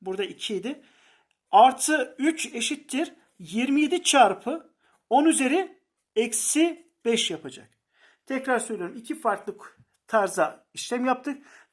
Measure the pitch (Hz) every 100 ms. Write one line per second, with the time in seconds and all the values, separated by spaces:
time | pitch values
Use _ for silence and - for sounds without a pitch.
0 | 190 190 185 - - 190 247 294 _ _
1 | _ _ _ _ _ 196 254 254 - 302
2 | 254 - 294 311 233 233 - 294 - 262
3 | 339 - _ - 160 214 254 277 294 349
4 | - 285 208 190 240 330 - _ _ _
5 | - 247 320 - 254 339 381 - _ _
6 | _ 214 233 - - 294 339 320 _ _
7 | 233 226 - 156 135 - - _ _ _
8 | _ _ - 262 262 233 233 208 175 233
9 | 233 - 226 196 - - - _ _ _
10 | - 220 190 180 151 - _ - - 240
11 | 254 254 285 277 - - _